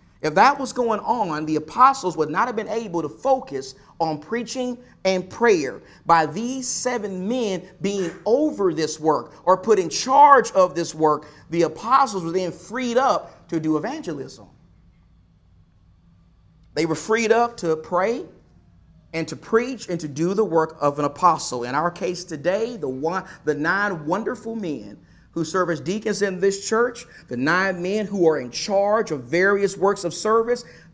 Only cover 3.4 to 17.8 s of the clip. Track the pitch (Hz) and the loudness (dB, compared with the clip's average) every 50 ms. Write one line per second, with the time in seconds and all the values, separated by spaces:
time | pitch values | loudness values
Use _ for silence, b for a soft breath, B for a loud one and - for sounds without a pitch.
3.4 | - - 139 131 131 - - b b b b b 165 160 151 147 - - 226 240 | 0 -6 -8 -8 -8 -10 -14 b b b b b -2 -2 -2 -4 -6 -6 -6 -6
4.4 | 233 233 - 262 247 247 240 - B B B B - 190 190 185 180 185 - - | -6 -6 -6 -6 -6 -6 -6 -10 B B B B -2 0 0 -2 -4 -6 -4 2
5.4 | 233 240 196 165 139 127 98 - B B B B B - 170 165 160 147 143 208 | 4 4 4 4 2 -4 -8 -10 B B B B B 4 4 4 4 2 -2 -4
6.4 | 233 247 269 269 254 - - - - 247 247 233 202 196 190 180 185 208 247 254 | -6 -6 -6 -6 -8 -6 -6 -4 -4 -2 -4 -4 -4 -6 -6 -6 -4 -2 -2 -2
7.4 | 233 202 190 170 - B B B 143 196 202 196 180 165 160 - - 208 233 285 | -2 -2 -4 -4 -8 B B B -4 -4 -2 -2 -4 -6 -6 -6 -2 2 2 2
8.4 | 311 302 226 208 196 180 156 156 156 147 - - 151 156 147 127 117 - - - | 2 0 0 0 0 0 0 0 -4 -4 -4 -2 0 2 2 2 0 -8 -14 -2
9.4 | - 170 185 185 - 226 214 185 175 160 - - - 247 269 277 285 285 277 254 | 4 4 4 4 4 4 4 4 2 0 -2 -4 0 4 8 10 10 10 10 8
10.4 | - - - 196 185 180 151 165 165 - - 156 156 151 151 147 - B B B | 6 4 4 4 4 4 2 -2 -6 -6 -2 2 2 2 2 0 -4 B B B
11.4 | B B 156 170 165 151 156 - 196 226 262 277 277 240 208 185 165 165 165 185 | B B 0 0 0 0 0 -4 0 4 4 4 4 2 0 -6 -4 -4 -2 -2
12.4 | 185 170 - - - - 208 262 254 240 233 247 269 254 185 - - - - - | -2 -4 -6 -10 -12 -10 -8 -4 -2 0 2 2 4 4 2 0 -2 -8 -20 -20
13.4 | - - 170 160 156 156 156 151 160 226 294 320 - 180 151 139 131 135 - - | -10 -6 -6 -2 0 0 0 0 -2 -4 -8 -8 -8 -8 -10 -10 -10 -14 -16 -20
14.4 | 101 95 _ _ _ _ _ _ _ _ _ _ _ _ _ _ _ _ _ _ | -20 -20 _ _ _ _ _ _ _ _ _ _ _ _ _ _ _ _ _ _
15.4 | _ _ _ _ _ _ _ _ _ _ _ _ _ _ _ _ _ _ _ _ | _ _ _ _ _ _ _ _ _ _ _ _ _ _ _ _ _ _ _ _
16.4 | _ _ _ _ _ _ - 147 165 160 160 156 - - 214 233 233 214 226 233 | _ _ _ _ _ _ -4 -2 0 0 -2 -2 -2 0 0 2 4 4 4 4
17.4 | 240 233 233 - 180 165 156 156 | 2 0 -2 -4 -2 -2 -2 -2